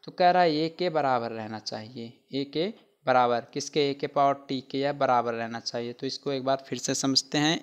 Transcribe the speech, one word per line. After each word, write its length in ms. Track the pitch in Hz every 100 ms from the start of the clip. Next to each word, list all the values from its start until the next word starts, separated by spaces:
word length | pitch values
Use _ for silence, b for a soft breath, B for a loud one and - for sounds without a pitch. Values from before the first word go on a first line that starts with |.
तो 80 | -
कह 180 | - 180
रहा 120 | 180
है 120 | 175
ए 140 | 151 160
के 200 | 165 180
बराबर 400 | 151 139 123 117
रहना 260 | 113 107 110
चाहिए, 520 | - 110 110 123 117 - _
ए 120 | 135 139
के 200 | 151 190 226 b _ 135
बराबर, 400 | 127 123 117 120
किसके? 360 | 143 - 156 143
ए 40 |
के 120 | 139 143
पावर 260 | 143 139 139 -
टी 120 | 131
के 160 | 123 135
या 140 | 139
बराबर 400 | 143 131 123 117
रहना 260 | 117 113 117
चाहिए। 320 | - 120 120
तो 140 | 120 131
इसको 260 | - 143
एक 120 | 135
बार 200 | 131 135 -
फिर 120 | 123
से 160 | - 131
समझते 420 | 135 131 - 151
हैं 200 | 151 165